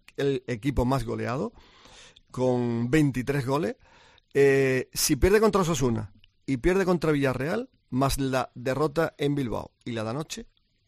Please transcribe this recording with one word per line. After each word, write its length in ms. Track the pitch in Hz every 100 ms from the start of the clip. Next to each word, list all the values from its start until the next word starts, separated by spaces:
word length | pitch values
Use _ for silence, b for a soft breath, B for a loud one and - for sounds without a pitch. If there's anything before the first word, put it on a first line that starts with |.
| _ -
el 260 | 139 135 -
equipo 380 | 120 131 135 123
más 180 | 131
goleado, 480 | 110 110 110 131 220 - b b b b b b _
con 580 | - 127 123 120 117 120
veintitrés 560 | 156 147 127 117 143 123
goles. 300 | 139 202 - b b b b _
Eh, 560 | 139 139 139 135 131 -
si 240 | - - 139
pierde 240 | 185 208
contra 220 | 214 196
Osasuna 500 | 165 143 127 110 107 - _ _ -
y 120 | 131
pierde 280 | 170 190 185
contra 260 | 175 160
Villarreal, 580 | 147 135 120 143 214 262 _ -
más 280 | 127 135 -
la 320 | 135 127 120
derrota 640 | 127 127 131 151 143 151 -
en 160 | 143
Bilbao 380 | 143 123 104 - _
y 100 | -
la 100 | 113
de 80 | 110
anoche, 340 | 135 160 226 226 _ _ _